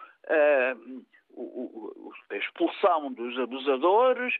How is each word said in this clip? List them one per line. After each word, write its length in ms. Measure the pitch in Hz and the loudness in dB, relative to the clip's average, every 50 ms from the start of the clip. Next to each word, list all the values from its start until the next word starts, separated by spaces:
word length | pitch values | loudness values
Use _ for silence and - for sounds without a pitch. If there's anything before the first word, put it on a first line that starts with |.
| - - _ _ - - | -20 -20 _ _ -6 -2
eh, 460 | - 156 147 147 147 135 127 127 131 117 113 120 131 127 113 _ _ _ _ _ _ | 2 4 4 4 4 4 2 2 -2 -4 -10 -14 -16 -16 -16 _ _ _ _ _ _
o, 100 | - 123 | -12 -12
o, 720 | - - 120 127 - - 113 107 - - - 107 - 110 - - - | -10 -10 -10 -10 -10 -10 -14 -14 -14 -14 -16 -16 -18 -18 -20 -12 -10
a 60 | - | -8
expulsão 760 | 101 - - - - 170 170 - - - 202 175 160 147 139 127 | -6 -6 -8 -2 -2 -2 -2 0 2 2 2 2 2 0 -4 -8
dos 260 | 113 117 123 120 127 | -8 -8 -6 -4 -4
abusadores, 960 | 127 113 120 135 131 143 135 127 135 175 196 220 254 262 254 233 247 247 - - | -4 -4 -6 -4 0 0 0 2 4 4 6 6 6 4 2 2 -2 -4 -4 -6